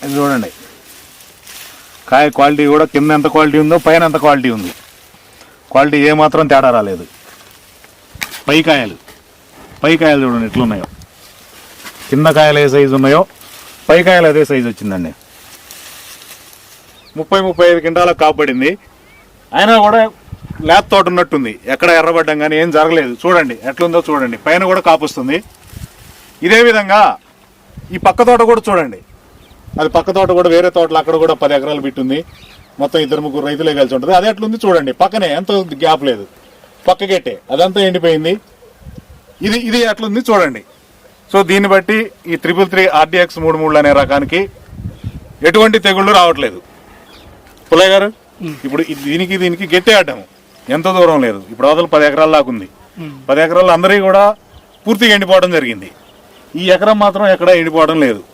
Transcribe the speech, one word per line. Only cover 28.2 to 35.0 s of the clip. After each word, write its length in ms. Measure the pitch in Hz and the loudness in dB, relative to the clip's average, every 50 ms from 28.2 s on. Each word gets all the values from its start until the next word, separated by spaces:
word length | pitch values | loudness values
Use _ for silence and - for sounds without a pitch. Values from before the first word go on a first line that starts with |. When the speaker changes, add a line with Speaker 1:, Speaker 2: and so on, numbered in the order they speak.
| 240 226 | 2 4
Speaker 1:
తోట 120 | 247 233 233 226 | 4 4 4 2
కూడా 120 | 233 226 - 220 | 2 0 0 -2
చూడండి, 320 | 202 180 160 131 104 - - _ - _ _ _ _ _ - _ - _ _ - - - | -2 -2 -2 -4 -8 -16 -20 _ -20 _ _ _ _ _ -20 _ -20 _ _ -14 -6 -4
అది 100 | 156 156 - | -4 0 0
పక్క 140 | 170 160 - 185 190 | 0 0 0 -2 0
తోట 120 | 190 180 180 175 | 0 2 2 2
కూడా 100 | 180 175 165 | 2 4 2
వేరే 140 | 170 175 180 175 | 2 2 2 2
తోటలు 240 | 175 165 160 160 160 | 0 -2 0 0 -2
అక్కడ 140 | 151 156 160 160 160 | -2 0 0 0 0
కూడా 100 | 165 156 - - | 0 0 0 0
పది 100 | 143 143 139 | 0 0 0
ఎకరాలు 240 | 135 147 147 143 135 | -2 -4 -8 -6 -6
బిట్టు 160 | 139 131 - 131 | -8 -6 -6 -4
ఉంది. 140 | 127 135 151 170 - - - - - - - - _ _ - | -4 -4 -6 -6 -10 -18 -20 -20 -20 -20 -20 -20 _ _ -8
మొత్తం 180 | 139 - - 165 156 | -8 -4 -2 -2 -2
ఇద్దరు 160 | 135 147 147 151 | -2 -4 -6 -6
ముగ్గురు 200 | 151 135 147 139 143 | -6 -8 -6 -6 -6
రైతులే 240 | 147 143 165 160 151 143 | -6 -4 -4 -4 0 0
కలిసి 160 | 139 123 131 131 | 0 0 0 -4
ఉంటుంది. 160 | 127 151 185 180 | -2 2 0 2
అది 80 | 185 214 | 2 0
ఎట్లుంది 260 | 220 196 214 220 220 226 - | -4 -4 -6 -6 -6 -4 -2
చూడండి, 260 | 202 185 165 143 135 127 _ | 0 0 0 0 -4 -2 _